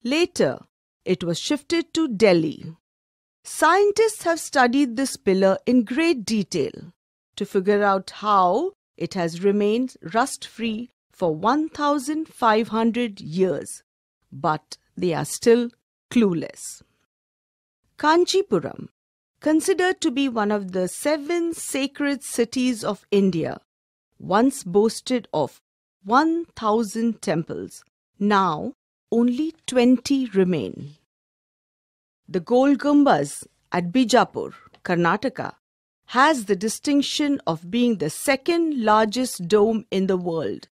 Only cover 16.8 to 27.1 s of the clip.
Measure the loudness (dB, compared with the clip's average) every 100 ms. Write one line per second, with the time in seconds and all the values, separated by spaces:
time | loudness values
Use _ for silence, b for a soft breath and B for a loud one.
16.8 | _ _ _ _ _ _ _ _ _ _
17.8 | _ _ 2 4 4 0 0 -2 -2 -12
18.8 | -18 _ _ _ _ _ 0 2 2 0
19.8 | 0 0 -2 -2 -2 -2 -2 -2 -4 -4
20.8 | -4 -4 -2 -2 -2 -2 -2 -6 -6 -4
21.8 | -4 -4 -4 -4 -6 -2 -2 0 -2 -2
22.8 | -6 -8 _ 2 2 0 -6 -8 _ _
23.8 | _ _ _ _ -2 2 2 0 -2 2
24.8 | 2 -2 -4 -4 -2 -4 -4 -6 _ _
25.8 | _ _ 0 2 2 -2 -6 -6 -2 0
26.8 | -2 -2 -4